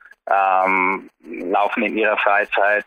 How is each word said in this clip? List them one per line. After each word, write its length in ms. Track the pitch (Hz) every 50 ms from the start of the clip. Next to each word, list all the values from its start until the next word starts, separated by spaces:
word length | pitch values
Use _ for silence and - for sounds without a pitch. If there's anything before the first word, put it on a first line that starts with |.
| - - - _ - -
ähm, 800 | 98 98 95 95 92 92 92 92 95 92 92 95 98 90 90 - _ _ - - - - 90 87
laufen 320 | 101 101 104 101 - 120
in 160 | 107 101 - 110
ihrer 180 | 107 107 104
Freizeit. 680 | 98 - 104 101 101 104 - - 104 98 104 104 104 -